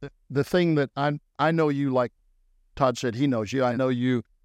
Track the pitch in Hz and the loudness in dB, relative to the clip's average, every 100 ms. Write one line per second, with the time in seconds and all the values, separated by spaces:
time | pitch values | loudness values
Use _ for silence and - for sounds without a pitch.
0 | 139 - - 135 139 180 175 151 139 - | -18 -16 -6 -4 0 2 2 2 0 -2
1 | 147 147 _ - 156 165 156 139 139 127 | -4 -4 _ -2 0 2 0 0 0 0
2 | 123 _ _ _ _ _ _ - 131 123 | -2 _ _ _ _ _ _ -2 0 0
3 | 127 113 143 117 101 135 123 120 131 123 | -4 0 0 0 -2 -2 0 0 0 0
4 | 127 123 - _ | 0 -2 -4 _